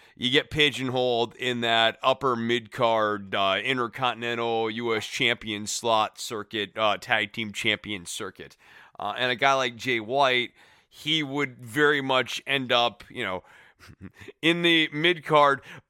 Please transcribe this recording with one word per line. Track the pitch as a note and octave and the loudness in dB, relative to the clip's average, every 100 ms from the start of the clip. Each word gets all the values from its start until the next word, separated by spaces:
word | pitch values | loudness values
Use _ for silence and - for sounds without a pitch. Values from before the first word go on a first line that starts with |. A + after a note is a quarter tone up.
| - - | -20 -6
you | B2 | 0
get | C#3+ - | 2 0
pigeonholed | D3+ D3 A#2+ C3 B2+ B2+ A#2+ A#2 | 2 2 2 -4 0 2 2 0
in | - B2+ A#2+ | -2 -4 -2
that | A#2 A2+ A2+ - | 2 4 4 2
upper | B2+ C3 C3+ A#2 | 0 2 0 0
mid-card, | A#2 A#2+ A2 - A#2 A2+ G#2+ G#2 G2 | 0 -2 -2 -2 2 2 0 -2 -4
uh, | G#2 G2 G2 | 0 2 2
intercontinental | A2+ C3 A#2 B2 B2+ A2+ A#2+ A#2 A#2 A2+ A2+ | 0 -2 -2 -2 -4 -2 -4 -2 -2 0 -2
U | A2 A#2 A2 | -4 -2 -2
S | |
champion | - - B2 A#2+ A2 G#2 G#2 | -4 -2 0 0 -4 -8 -6
slot | - A#2 A2 G#2 - | -4 0 0 0 -6
circuit, | - A2 G#2 A2 G2 A2 | -10 -10 -6 -6 -6 0
uh, | G#2+ F#2+ | 0 0
tag | - A2+ G#2+ | 0 0 0
team | - A2 | -6 -8
champion | G2 A2+ G#2 G#2 G2+ F2 | -4 -2 -2 -4 -10 -10
circuit. | - G2 - C#2+ _ - - - - | -10 -12 -12 -20 _ -20 -20 -20 -10
Uh, | G#2 A#2 | -8 -2
and | B2 | -2
a | A#2+ | 2
guy | C#3 | 4
like | C3+ B2+ A#2 | 4 0 -4
Jay | B2+ A#2+ | -2 -2
White, | G#2+ C3+ C3+ B2 A#2+ _ - _ _ | 0 2 4 2 -2 _ -20 _ _
he | - D3+ D#3+ | -10 -2 -2
would | C#3+ C#3 C#3 A#2+ | -2 -4 -4 -6
very | B2 B2 D3 D3 | -6 2 4 4
much | C3+ C3 A#2+ - - | 2 0 0 -6 -4
end | C#3 B2+ | -2 2
up, | A#2+ A#2+ G2+ - | 2 2 -2 -16
you | A#2+ | -8
know, | G#2 F#2 - - - _ - - G2 | -6 -6 -10 -20 -20 _ -20 -20 -20
<laughs> | - - - | -20 -20 -2
in | D#3+ E3+ | 0 2
the | E3+ E3 D3+ | 4 4 2
mid-card, | D3 E3+ E3+ C#3 D3+ C#3+ C3+ - - | 0 0 0 2 6 6 4 -6 -20